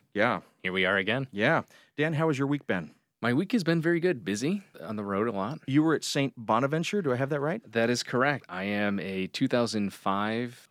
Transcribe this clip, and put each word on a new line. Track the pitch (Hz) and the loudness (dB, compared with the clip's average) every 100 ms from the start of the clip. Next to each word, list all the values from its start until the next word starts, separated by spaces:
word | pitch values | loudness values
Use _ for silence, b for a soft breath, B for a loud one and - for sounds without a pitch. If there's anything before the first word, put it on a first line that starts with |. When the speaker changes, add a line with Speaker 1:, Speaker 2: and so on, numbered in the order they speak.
| _ | _
Speaker 1:
Yeah. | 98 117 95 - _ | 0 2 0 -6 _
Speaker 2:
Here | 92 | -4
we | 92 92 | 0 2
are | 98 | 2
again. | 98 123 135 | 2 -2 -2
Speaker 1:
Yeah. | 101 117 156 - B B - | 0 2 2 0 B B -4
Dan, | 151 | -2
how | 156 160 | 0 0
has | 135 | 0
your | 139 | 0
week | 143 - | -2 -2
been? | 95 78 _ _ - | -4 -4 _ _ -6
Speaker 2:
My | 117 | 0
week | 123 196 | 0 2
has | 240 165 | 0 2
been | 170 | 0
very | 160 170 | 2 2
good. | 175 139 | 0 -2
Busy, | 95 104 135 202 - - | -2 -2 -2 -2 -6 -16
on | 85 107 | -10 -6
the | |
road | 101 98 117 | -2 0 0
a | |
lot. | 101 98 156 - | 0 -4 -6 0
Speaker 1:
You | 139 | 2
were | 160 | 4
at | 151 - | 2 0
Saint | 151 139 - | -2 -2 -4
Bonaventure. | 107 110 135 156 170 208 | 0 2 2 0 0 0
Do | 151 | 0
I | 123 | 0
have | 135 | 0
that | 147 | -2
right? | 143 208 113 | -2 -4 -4
Speaker 2:
That | 117 117 | 0 2
is | 123 | 0
correct. | - 123 135 131 - | 0 0 2 0 -6
I | 92 | -8
am | 98 104 104 98 | -4 0 0 0
a | 87 95 95 | -4 -4 -4
two | - 131 | -2 0
thousand | 123 117 107 101 | 2 0 0 -4
five | - 101 98 104 113 120 120 - | -4 -2 0 0 -2 -6 -10 -20